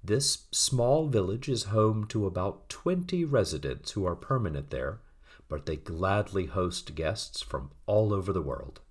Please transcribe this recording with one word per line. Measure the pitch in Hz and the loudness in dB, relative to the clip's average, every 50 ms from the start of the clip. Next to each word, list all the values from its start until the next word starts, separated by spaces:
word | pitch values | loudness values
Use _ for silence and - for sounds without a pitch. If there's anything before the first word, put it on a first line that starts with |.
| - | 0
This | - 107 127 143 - - - - - | 2 2 2 2 0 0 -2 -6 -6
small | - - - - 131 127 117 120 139 156 160 151 | 0 0 2 2 2 2 4 6 4 4 4 2
village | 127 110 95 90 98 120 - - | 2 2 2 2 -2 -4 -2 -2
is | 135 113 - | -2 -2 -2
home | 101 107 110 107 110 107 107 104 107 | 0 4 4 6 6 4 2 -2 -2
to | - 113 104 | 0 0 0
about | 98 90 92 92 98 - - - - | 0 0 0 -2 -2 -4 -6 -12 -16
twenty | - - - 170 180 180 175 180 185 175 170 | -16 -4 0 0 0 0 0 -2 0 0 0
residents | 151 139 120 98 - - 73 71 69 64 - - - | 4 4 4 4 4 0 -4 -4 -4 -6 -4 -8 -6
who | - 104 95 | -4 -2 0
are | 90 85 | 0 -2
permanent | - - - 135 131 113 87 76 69 71 - | -2 -2 -2 0 0 0 0 -2 -4 -6 -4
there, | - 62 64 67 90 110 - - - - - - - - - _ | -4 -4 -4 -4 -6 -8 -14 -20 -20 -20 -20 -20 -20 -20 -12 _
but | 76 73 - | -8 -6 -4
they | - 78 | -4 -6
gladly | 73 - - 85 82 90 95 98 104 104 - - 98 90 | -6 -6 -8 -4 -2 0 2 2 2 2 2 0 -2 -2
host | 76 - 95 90 87 87 - - - 73 | 0 0 0 0 0 -2 -4 -10 -10 -6
guests | 78 80 78 98 110 - - - - | -2 -2 -2 -2 -2 -6 -10 -10 -12
from | - - - 69 64 69 - - - - | -10 -6 -6 -6 -6 -8 -14 -14 -4 2
all | 104 107 110 104 104 | 2 4 4 4 2
over | 98 92 98 | 0 0 0
the | 92 90 | -2 -2
world. | 78 69 64 - - - - - - _ | -2 -2 -6 -6 -8 -12 -14 -18 -20 _